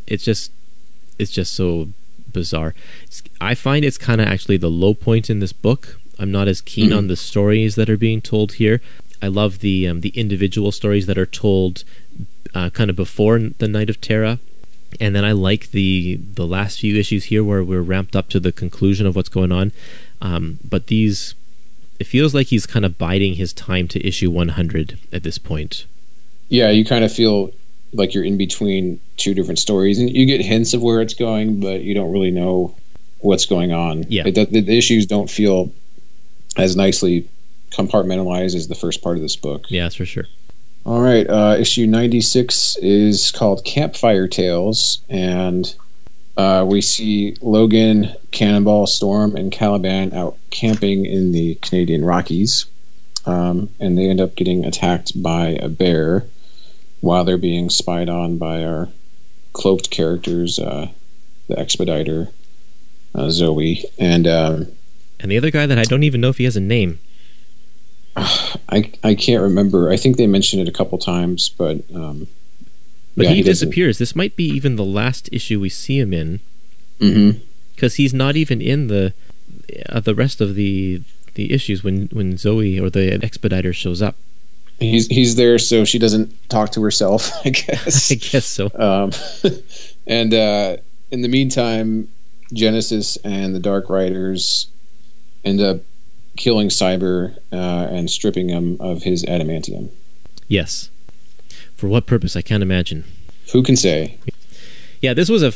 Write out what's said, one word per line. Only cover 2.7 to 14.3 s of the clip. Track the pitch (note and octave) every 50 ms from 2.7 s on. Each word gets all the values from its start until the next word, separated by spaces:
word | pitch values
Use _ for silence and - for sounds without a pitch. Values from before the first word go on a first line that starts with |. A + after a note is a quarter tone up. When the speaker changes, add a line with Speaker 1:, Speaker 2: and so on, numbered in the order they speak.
| - - - - - - -
Speaker 1:
It's, | - - - - - - -
I | F2 G#2 B2
find | - - C3+ C#3 D3+ D3
it's | C#3 - -
kinda | - - A#2 A2 A2 G2+
actually | G2 F#2+ - - G2 F2+
the | F2 E2+
low | E2 E2+ F2+ G2 G#2+
point | - - A2+ A2+ A2+ G#2+ -
in | A2 G2+
this | G2 F2+ -
book. | - - A2 B2+ - - - - - - - - -
I'm | G2+ G2
not | F#2+ G2 G2 G2
as | F#2+ -
keen | - - - G2+ A2 G#2+
Speaker 2:
Mm-hmm. | G#2+ G#2
Speaker 1:
on | G2
the | F#2 F2+
stories | - - - - G#2 G2+ G#2 G#2+ A2 A2 G#2+ G2+
that | A2 A2 G#2+
are | G#2+
being | G2+ A#2 A2+ A2+ A2
told | G#2+ - A2 G#2+ G#2+ G2+ -
here. | - A2+ G#2+ A2+ A#2+ - - - - - - - - G#2
I | G2
love | F#2+ G#2 G#2+ G2+ F#2 G2
the, | G#2 G2+ F#2+ F#2 F#2 F2+
um, | E2+ E2+ E2
the | -
individual | - A#2+ A2+ G2+ G2 F2+ G2+ F#2+ - A2 G2+ G2+ -
stories | - - G#2 G2+ G2+ F2+
that | G2 F#2+
are | F#2 F#2
told, | - - - - G#2 F#2+ F#2+ F#2 F2+ F2+ - - - - - - - - A2+ A2+ - - - - - -
uh, | F2+ F2 F2+
kinda | - - A2+ G2+ F2+
before | F2+ F2+ - - - G#2 G#2+ A2+ A#2 A2 - - -
the | A2+
Night | G#2+ G#2 G#2+ G#2+ G#2+
of | G#2 - -
Terra. | - A2 A2 A2 A2